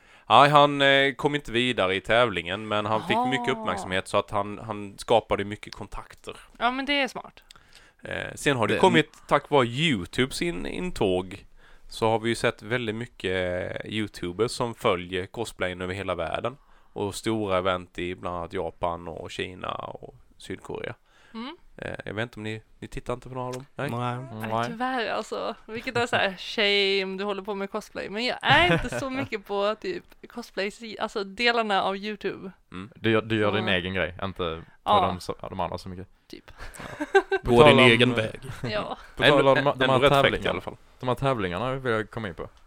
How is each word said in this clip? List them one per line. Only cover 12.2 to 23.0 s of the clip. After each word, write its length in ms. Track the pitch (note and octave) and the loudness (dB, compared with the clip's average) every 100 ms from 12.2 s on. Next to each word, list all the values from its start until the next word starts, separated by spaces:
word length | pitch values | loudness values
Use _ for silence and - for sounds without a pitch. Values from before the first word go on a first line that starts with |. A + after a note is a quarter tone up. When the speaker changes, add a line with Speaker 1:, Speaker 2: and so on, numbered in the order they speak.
| A2+ | 0
Speaker 1:
ju 60 | |
sett 280 | A2+ A#2+ - | 0 -2 -2
väldigt 320 | G#2 B2 A2+ | -4 -4 -2
mycket, 360 | A2 A#2+ - F#2+ F#2 F2+ F2+ F#2 - | -6 -8 -8 -4 -2 -2 -4 -6 -8
eh, 60 | - | -6
YouTubers 600 | G#2+ G#2 - F2 F2 A#2+ | -6 -6 -6 -6 -2 -2
som 240 | - A#2+ | -2 -6
följer 520 | A2+ A#2 F2+ F2 F#2 F#2+ | -2 0 0 -2 -6 -6
cosplayen 540 | - A2 - F#2 F2+ | -8 -10 -6 -6 -4
över 120 | F2+ | -6
hela 200 | G2 F#2+ | -6 -4
världen. 420 | E2+ D#2+ F2 A2+ C3+ _ - _ | -4 -4 -4 -6 -8 _ -20 _
Och 220 | - G2+ | -6 -6
stora 440 | F#2 A#2 A2 G#2 F#2 | -4 -4 -2 0 0
event 400 | F#2 F2+ F2 - | 2 0 -4 -8
i 160 | F2+ | -6
bland 220 | F#2 G2 F2 | -6 -6 -8
annat 160 | E2+ | -6
Japan 560 | F#2+ E2 - F2+ E2+ E2+ | -6 -8 -4 -4 -4 -8
och 220 | - F#2 | -12 -12
Kina 380 | - F#2 F#2 - | -8 -10 -8 -8
och 400 | - - - - - - - | -8 -10 -14 -18 -20 -20 -18
Sydkorea. 560 | - F#2+ - - - - _ _ _ | -14 -12 -10 -10 -10 -12 _ _ _
Speaker 2:
Mm. 220 | A3 B3 E4+ - - | -14 -14 -14 -20 -14
Speaker 1:
Eh, 180 | - - | -12 -10
jag 100 | - | -10
vet 80 | G2+ | -8
inte 140 | A#2+ - | -8 -8
om 60 | |
ni, 200 | G#2+ A2 - - | -10 -10 -14 -18
ni 100 | A2+ | -14
tittar 260 | - | -10